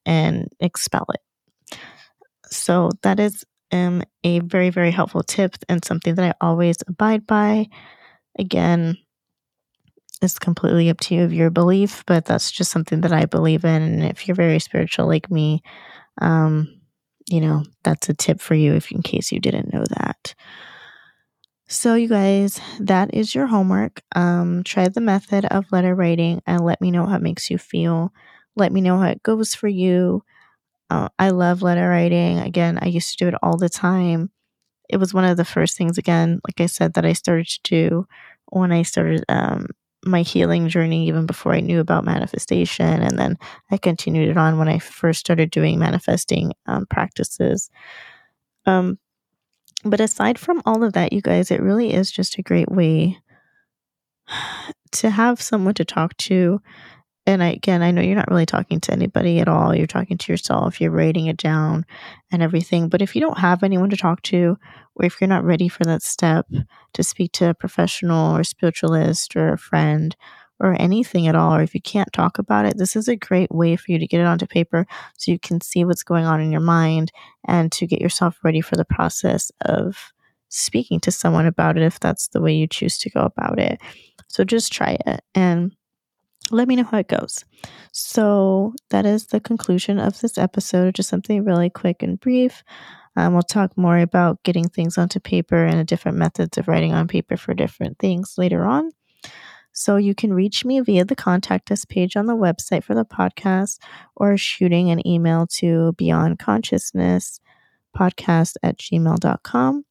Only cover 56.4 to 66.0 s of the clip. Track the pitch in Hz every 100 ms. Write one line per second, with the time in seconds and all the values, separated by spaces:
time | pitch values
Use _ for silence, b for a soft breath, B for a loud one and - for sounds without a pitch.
56.4 | 175 202 - B B B B _ - 196
57.4 | 175 - - 175 175 175 180 202 - 180
58.4 | 165 - - 165 - 185 190 - 175 170
59.4 | 165 160 165 165 160 185 190 175 - 190
60.4 | - - 180 - 165 160 160 165 160 160
61.4 | 156 156 156 165 - B B B B 175
62.4 | 165 170 - 175 165 180 196 - - -
63.4 | 180 180 196 185 196 202 170 175 - 180
64.4 | 170 185 B B B - 175 - 190 190
65.4 | 170 165 175 - 165 160